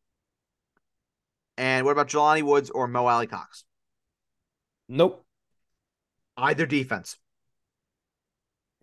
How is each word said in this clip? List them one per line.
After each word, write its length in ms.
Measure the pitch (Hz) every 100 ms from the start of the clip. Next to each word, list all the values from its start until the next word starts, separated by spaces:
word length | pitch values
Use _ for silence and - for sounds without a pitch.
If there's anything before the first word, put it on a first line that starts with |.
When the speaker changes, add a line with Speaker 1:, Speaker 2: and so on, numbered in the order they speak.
| _ _ _ _ _ _ _ _ _ _ _ _ _ _ _ -
Speaker 1:
And 280 | 131 131
what 80 | 131
about 160 | 147 139
Jelani 340 | 147 151 156
Woods 260 | 147 143 135
or 200 | 127 123
Mo 180 | 123 123
Alley 220 | 117 110
Cox? 340 | 98 - - - _ _ _ _ _ _ _ _ _ _ _ -
Speaker 2:
Nope. 360 | 131 185 - _ _ _ _ _ _ _ _ _ _ _ -
Speaker 1:
Either 300 | 135 147 160
defense. 500 | 143 131 104 - - _ _ _ _ _ _ _ _ _ _ _ _ _ _ _ _